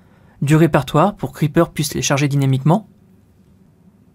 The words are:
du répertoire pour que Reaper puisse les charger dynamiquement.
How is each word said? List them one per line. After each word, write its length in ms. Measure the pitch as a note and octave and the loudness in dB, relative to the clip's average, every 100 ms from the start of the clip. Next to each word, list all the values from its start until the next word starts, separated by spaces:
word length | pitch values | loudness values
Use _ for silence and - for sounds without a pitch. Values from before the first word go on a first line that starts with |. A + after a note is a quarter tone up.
| _ _ _ - | _ _ _ -6
du 140 | C#3 D3+ | 2 4
répertoire 600 | E3 D#3 C3 D3+ F#3+ G#3 | 4 2 0 0 0 -2
pour 160 | B2+ | -10
que 100 | - | -6
Reaper 300 | D3 E3 D#3+ | -2 0 -2
puisse 200 | - D3+ | -2 -6
les 80 | - | -4
charger 260 | C3 C#3 D3 | -2 -2 -2
dynamiquement. 600 | C#3 C3+ C3 C#3+ G3 - _ _ _ _ _ _ _ _ _ _ _ _ | 0 0 0 0 0 -2 _ _ _ _ _ _ _ _ _ _ _ _